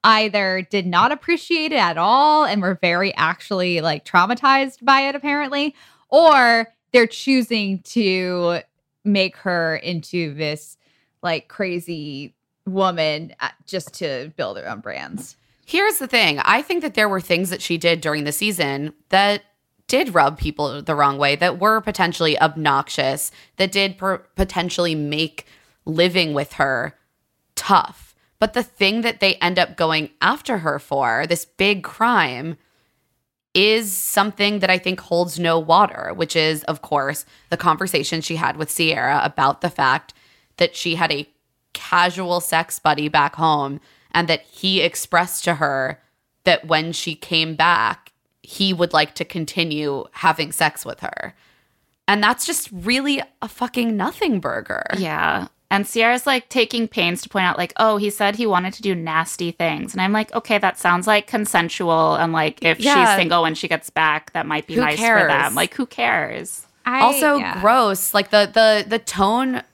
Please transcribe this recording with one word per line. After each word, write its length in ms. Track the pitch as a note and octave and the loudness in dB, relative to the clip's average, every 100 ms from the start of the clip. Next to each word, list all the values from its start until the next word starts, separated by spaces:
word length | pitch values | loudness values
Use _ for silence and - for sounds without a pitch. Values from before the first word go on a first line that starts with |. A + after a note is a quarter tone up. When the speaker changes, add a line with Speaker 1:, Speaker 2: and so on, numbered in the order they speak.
Speaker 1:
either 580 | - A3 G#3+ G#3 F#3+ F#3 F3+ | 6 4 2 0 0 -2 -2
did 160 | G3+ F3+ | -2 2
not 260 | F3 A3+ | 4 2
appreciate 600 | D4 - E4+ - E4+ D#4 | 0 -2 -2 0 -2 0
it 60 | C#4+ | 2
at 180 | F3+ D#3+ | 0 2
all 460 | F3+ B3+ D4+ D4+ C#4 | 2 4 4 4 2
and 160 | G#3 | 0
were 160 | F#3 F#3 | -2 0
very 340 | F3 E3+ G3 - | 2 2 0 0
actually, 640 | D#3 F3 - F#3+ F3+ E3+ | -2 -2 -6 -2 0 0
like, 220 | D#3+ D3+ - | 0 -2 2
traumatized 760 | F3+ F#3 A#3+ C#4 C4+ C4+ - | 4 4 2 2 2 0 -2
by 180 | A#3+ C4+ | 2 2
it, 140 | C#4 C#4 | 2 -4
apparently, 600 | C#4+ C#4+ C#4 C#4+ D4 - - _ _ | -4 -4 -2 -2 -4 -6 -20 _ _
or 580 | C#4 E4 C#4 A#3+ A#3 A3+ _ _ | 6 6 6 6 2 0 _ _
they're 160 | B3 A3+ | 4 4
choosing 720 | - - C4 A#3 A3+ G3+ F#3+ | 0 0 0 2 -2 -2 -4
to 760 | - A#3+ G3+ F#3 F#3 F3+ E3+ F3 - _ _ _ G#3 | -4 0 0 0 -2 -2 0 -2 -8 _ _ _ 0
make 320 | G3+ F#3+ - | 2 0 -2
her 380 | F#3+ F3 E3 D#3 | -4 -2 -2 -4
into 560 | - F3 - F3 E3 | -6 -8 -6 -6 -6
this, 440 | C#3+ D#3 D3+ - - _ _ _ _ | -4 -6 -6 -12 -20 _ _ _ _
like, 260 | F3 D#3+ _ | -6 -6 _
crazy 840 | - F#3+ F3 E3+ E3 D3+ C#3 C#3+ _ _ _ - | -8 -6 -6 -8 -10 -10 -12 -14 _ _ _ -8
woman, 680 | F#3+ F#3+ F3 D#3 D3+ E3 - | -2 -2 0 -2 -4 -8 -10
uh, 100 | C#3 - - | -10 -10 -10
just 280 | F#3+ - - | -10 -10 -10
to 360 | E3 C3 D3 - | -8 -8 -10 -8
build 200 | G#2+ F#2+ | -8 -8
their 120 | D2 | -12
own 100 | A2 | -12
brands. 560 | G#2+ C2+ C#2+ G#3 - - _ _ - | -10 -12 -10 -12 -14 -20 _ _ -6
Speaker 2:
Here's 320 | E4 G#4 - | 0 0 -2
the 100 | C4 | 0
thing. 320 | A#3+ F#3+ C#3+ | 2 2 2
I 220 | - A3+ | 2 0
think 200 | D4+ F4 | 0 -4
that 120 | D4+ | -4
there 160 | G#3 G#3+ | 0 0
were 120 | F#3+ | 0
things 280 | - E3+ F#3 | -2 -2 -2
that 120 | F3+ | -6
she 160 | - E3+ | -6 -2
did 240 | E3+ E3+ | 0 0
during 240 | D#3 D3+ D3 | -2 -2 -4
the 60 | |
season 600 | D3 G#3 F3 C#3+ C#3 D3+ - _ | -2 -4 -2 -2 -2 -6 -10 _
that 340 | F#3+ G3+ G#3 _ _ _ _ - | 2 2 0 _ _ _ _ -2
did 260 | B3+ C#4 | 0 2
rub 240 | F3 C#3 D#3 | 2 2 2
people 440 | D#3 D3 D3 C#3 | -6 -4 -6 -6
the 140 | D3+ D3 | -4 2
wrong 220 | C#3+ C#3 | 2 4
way, 180 | C#3+ C#3+ | 2 2
that 220 | F3+ F3 | 0 2
were 200 | G#3 A3 | 2 2
potentially 580 | G#3+ G3 E3+ - E3 D3 | -2 0 0 2 0 4
obnoxious, 920 | D#3+ D3+ D3+ C#3 - - C3+ C#3 - - _ _ | 2 2 0 0 -2 -2 -2 -2 -6 -10 _ _
that 140 | F#3+ | -2
did 260 | G3 G3 F#3+ | 0 -2 -2
per-, 200 | F#3+ F#3 _ - | -4 -4 _ -4
potentially 600 | F#3+ F#3 E3+ - E3+ D#3 | -2 -2 -4 -2 -2 -2
make 500 | D3 D3+ D#3+ - - _ _ _ - | -4 -2 -4 -6 -20 _ _ _ -6
living 480 | D#3+ F3+ F3+ E3 | 0 2 2 0
with 200 | D3 C#3+ | -2 -4
her 440 | - C#3 B2+ C3+ - _ _ _ _ _ - | -2 -2 0 -4 -10 _ _ _ _ _ -12
tough. 600 | - F#3+ - - - _ _ _ | 2 2 2 -10 -20 _ _ _
But 140 | G#3+ | -2
the 100 | A#3+ | -2
thing 380 | - _ G3 A3 | -6 _ 0 0
that 180 | A#3 A3+ | -2 0
they 160 | G3 F3+ | -2 0
end 220 | F3 F#3 | 0 0
up 180 | E3+ - | -2 0
going 320 | E3 D#3 D3+ _ | 0 0 -4 _
after 380 | F3+ C#4 - A3+ | 0 0 -2 -2
her 200 | D#3+ C#3+ | -2 -4
for, 460 | - C#3 B2 A2+ D#3+ | -4 -2 0 0 0
this 180 | E3+ - | -2 -4
big 380 | - G3 G3+ | -2 0 0
crime, 720 | - - A3+ A3+ D3+ B2 D#3 D3+ _ _ _ _ _ _ _ _ _ | -6 -2 2 2 2 -2 -10 -12 _ _ _ _ _ _ _ _ _
is 420 | F#3 G#3 A3 G#3+ F#3 | 0 2 2 -2 -6
something 640 | - - G3+ - G3+ G#3 | -2 0 0 0 -2 0
that 100 | F#3 | 2
I 80 | F#3 | 2
think 220 | F#3 F#3 | 0 -6
holds 400 | - F3 F3 D#3+ | -2 0 0 -2
no 200 | E3+ E3 | 0 0
water, 520 | D#3 E3+ G#3 - - - | 4 4 4 0 -10 -4
which 200 | E3 E3 | -2 0
is, 280 | D#3 D3+ | 0 0
of 180 | - D#3 | -4 -8
course, 440 | - D3 C3+ D3+ - _ _ | -2 -2 -2 -6 -12 _ _
the 80 | E3 | -2
conversation 640 | F3 D#3 F#3+ E3 C#3+ E3 | 0 0 0 -2 -2 -4
she 160 | - D#3+ | -4 -4
had 200 | E3 C#3+ | -4 -4
with 140 | D#3 | -8
Sierra 500 | - D#3+ D3+ B2+ C#3+ | -2 0 0 0 0
about 380 | D3 - C3+ - | -2 0 0 0
the 80 | F3 | -6
fact 440 | - C3+ C3+ - - _ _ _ - | 0 0 0 -4 -20 _ _ _ -2
that 180 | F3 - | -2 -2
she 200 | F3 E3 | -6 -2
had 160 | E3+ | -2
a 180 | C#3+ D3 _ _ _ _ | -2 -8 _ _ _ _
casual 640 | - - F3 F3+ E3+ F#3 F3 | -18 -2 2 2 -2 -4 -4
sex 400 | F3 E3 E3+ - | 0 -2 -2 -2
buddy 300 | D#3 D3 D3+ | 0 0 0
back 260 | D3+ C#3+ - | 0 0 0
home 440 | D#3+ D3+ C#3 C#3 _ _ _ | 0 0 -2 -8 _ _ _
and 160 | - E3+ | -2 0
that 140 | D#3 | -2
he 400 | - - F#3+ F#3+ | -4 -6 -2 0
expressed 600 | E3+ - - E3+ F3+ - | 0 -4 -2 0 0 -4
to 120 | - D#3 | -4 -2
her 460 | D3+ C3+ C3 D#3 _ _ _ _ - | -2 -2 -4 -8 _ _ _ _ 0
that 200 | E3 D#3+ | 0 2
when 240 | D#3 E3 | -2 -2
she 220 | E3 - D3+ | -6 -8 -10
came 400 | - D#3+ D#3+ D3+ | -4 -2 -2 0
back, 560 | E3 E3+ A2+ - _ _ _ _ | 2 2 0 -4 _ _ _ _
he 320 | - - G3 | -20 -4 -2
would 180 | F3 E3+ | 0 2
like 220 | D3+ D3+ - | 2 0 -4
to 100 | E3 | -8
continue 800 | F3+ D#3 - E3 D3+ D3 C#3 - | -6 -6 -4 -4 -2 -4 -6 -8
having 380 | - E3 D#3+ D3+ | -2 0 0 -4
sex 320 | - D#3 - - | 0 -2 -2 -14
with 140 | - | -10
her. 320 | - - - _ _ _ _ _ _ _ - | -12 -10 -14 _ _ _ _ _ _ _ 0
And 140 | G#3 | 2
that's 220 | G#3 B3 - | 4 2 -2
just 240 | E4+ - | -6 -6
really 500 | F#3 F#3 B3 C#4 C#4 - _ | -8 -2 0 0 -2 -4 _
a 60 | A3 | -14
fucking 480 | - B3 - A#3 G#3 | -8 -6 -2 -2 0
nothing 440 | G#3 - F#4 G#3 | -4 -2 0 0
burger. 440 | - A2+ - - - G3 | -2 -6 -6 -8 -4 -4
Speaker 3:
Yeah. 500 | F3+ D3+ E3 - - _ _ | -2 0 0 0 -4 _ _
And 160 | G3 G3+ | -2 0
Sierra's, 400 | A3+ A3+ B3 C#4 | 0 2 2 0
like, 220 | C4 - | -2 0
taking 380 | C4 A3 A#3+ A3 | 0 0 0 -2
pains 360 | - E3+ F3+ | -2 -2 -2
to 60 | - | -4
point 160 | G3+ F3+ | 0 0
out, 120 | - | 0
like, 160 | G3+ - | -4 2
"Oh, 200 | A3 G#3 | 2 2
he 140 | G#3 | -2
said 240 | G3+ G3+ G#3 | 0 0 0
he 100 | A3+ | 0
wanted 280 | F3+ F#3 | 0 0
to 100 | - | -4
do 100 | G#3 | -4
nasty 560 | F3+ E3 D#3+ E3 - E3+ | -2 -2 -2 -2 -4 -6
things." 440 | - E3 D#3 - | -2 -2 -2 -8
And 80 | F#3 | -2
I'm 80 | F#3 | 0
like, 200 | G#3+ G#3+ - | 0 -2 -6
"Okay, 240 | - G#3 | 0 0
that 180 | G3 - | 0 0
sounds, 300 | F3+ F3 F#3 | 0 0 2
like, 180 | G#3 - | 0 2
consensual. 880 | A3+ G#3 F3 E3+ - F3 D#3+ D#3+ | -4 0 0 0 -2 0 2 2
And, 180 | D#3+ E3 | 2 0
like, 280 | D#3+ D#3 - | 0 -2 0
if 160 | E3 D#3+ | 0 2
Speaker 2:
Yeah. 140 | A#3 C#4 A#3+ | 2 4 6
Speaker 3:
she's 80 | G3 | 4
single 260 | F3 E3+ | 4 2
when 140 | E3 D#3 | 2 -2
she 120 | F3 | -4
gets 220 | D#3+ - | -4 -4
back, 440 | - D#3 D3+ - | 0 2 0 -4
that 120 | E3 D#3 | -6 -4
might 220 | D3+ - | -6 -4
be 80 | F3 | -2
Speaker 2:
Who 60 | |
Speaker 3:
nice 180 | G3 D3+ | 0 0
for 60 | A#3 | 2
them." 220 | A3 E3+ | 4 4
Speaker 2:
cares? 260 | D3 C#3 - | 2 0 0
Speaker 3:
Like, 180 | E3+ | -2
who 140 | - B3+ | -4 -8
cares? 800 | - A#3 F#3+ D3+ A2+ E3+ - - _ - | -4 -2 0 -4 -10 -12 -16 -18 _ -6
Speaker 1:
I, 140 | B3+ | 2
Speaker 2:
Also 380 | B3+ C#4+ D4+ C#4+ | 2 4 2 2
Speaker 1:
yeah. 220 | F#3+ - | -2 0
Speaker 2:
gross. 540 | G3+ B3+ A3 F#3+ - | 4 4 4 0 0
Like, 160 | G#3 G3 | -2 2
the, 180 | G#3 G3+ | 2 4
the, 320 | A3+ A3 G#3+ G3 | 4 4 4 0
the 120 | A3 | -4
tone 640 | - F3+ G3 A#3 C4 B3 - | -4 0 2 2 0 -4 -8